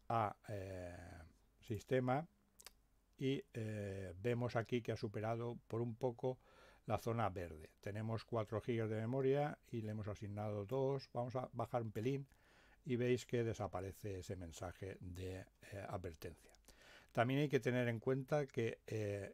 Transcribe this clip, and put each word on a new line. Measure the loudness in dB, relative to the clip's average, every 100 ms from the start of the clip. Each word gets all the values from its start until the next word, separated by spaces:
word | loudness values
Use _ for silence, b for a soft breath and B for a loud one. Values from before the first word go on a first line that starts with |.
| 0
a, | 4 4 0 -8
eh, | -6 -6 -6 -8 -10 -14 -14 -18 -20 _ -14
sistema | -6 -4 2 4 4 2 0 _ _ -20 -20 -20 _ _ _ -2
y, | 0 0 -2
eh, | -4 -4 -2 -2 -4 -6 -4
vemos | 0 2 2 0
aquí | 2 0
que | 0
ha | -2
superado | -2 -2 0 0 -2 -6 -4
por | -2
un | -2 0
poco | -2 0 -2 -4 B B B B -2
la | 0
zona | 2 2 2
verde. | 0 -6 -8 -14 _
Tenemos | -6 -4 -2 -2 -2
cuatro | -2 0 0
gigas | 0 2 2
de | 0
memoria | 0 2 4 4 2 -2 -8
y | -4
le | -2
hemos | -2 -4
asignado | -4 -4 -2 -2 -2 0
dos. | 2 2 0 -2
Vamos | -4 -2 -2
a | -2
bajar | -2 0 0
un | 0
pelín | 0 2 0 -2 b b b b b
y | 0 2
veis | 4 4 2
que | 2 2
desaparece | 0 -2 -2 -4 -6 -6 -6
ese | -4 -6
mensaje | -8 -8 -8 -6 -8 -8
de, | -8 -6 -6 -6 -10 _ -12
eh, | -8 -6
advertencia. | -6 -6 -8 -12 -12 -20 -20 -20 B B B B
También | 4 4 4
hay | 4
que | 4
tener | 4 4 4
en | 2
cuenta | 2 0 2 0 0
que, | 0 0 -2 -4
eh, | -2 0 -2 -4